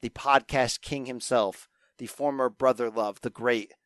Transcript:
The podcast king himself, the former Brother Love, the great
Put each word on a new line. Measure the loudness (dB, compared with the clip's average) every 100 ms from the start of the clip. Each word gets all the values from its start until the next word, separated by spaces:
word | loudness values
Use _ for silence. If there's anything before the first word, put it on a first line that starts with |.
The | -12
podcast | -6 2 2 4 0 0 -2
king | -8 -8 -8
himself, | -10 0 2 2 -2 -18 _ _ _
the | -16
former | -4 -4 0 -2
Brother | 2 2 2 -2
Love, | -2 -4 -4
the | -10
great | -4 0 0 -2 -16